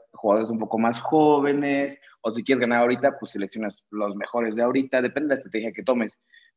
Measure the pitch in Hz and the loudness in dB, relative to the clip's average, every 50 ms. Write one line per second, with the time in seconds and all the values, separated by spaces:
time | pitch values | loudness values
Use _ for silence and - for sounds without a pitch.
0 | - _ - - - 104 101 110 110 113 113 110 107 - 113 110 113 120 120 - | -20 _ -10 -2 2 2 2 2 2 -2 -4 -4 -4 -4 -2 0 0 0 0 -2
1 | - - 156 156 151 151 147 143 143 143 143 143 143 139 139 139 139 139 - - | -2 2 4 4 6 6 4 4 4 2 0 0 0 0 0 0 -2 -4 -8 -14
2 | _ - _ _ - 110 110 120 - - 135 123 123 117 120 120 120 123 127 123 | _ -20 _ _ -6 -6 -6 -4 0 0 2 2 2 2 4 4 4 2 2 2
3 | 139 139 135 - 110 - - 101 98 98 - 110 110 101 - - _ - 104 104 | 2 0 0 -2 -10 -10 -6 -6 -6 -6 -6 -6 -8 -8 -8 -12 _ -10 -6 -4
4 | 104 101 98 104 113 - - 120 117 110 107 117 117 123 127 135 135 131 135 127 | -4 -4 -4 -6 -8 -4 -2 -2 0 0 0 0 0 2 2 0 0 0 0 0
5 | 123 120 - 139 151 147 135 - - 95 - 110 110 113 - 110 92 127 123 120 | 0 0 -2 -2 0 0 -2 -2 -4 -6 -6 -4 -4 -6 -8 -6 -2 0 0 0
6 | 110 104 - _ _ _ _ - _ _ _ | 0 -4 -6 _ _ _ _ -20 _ _ _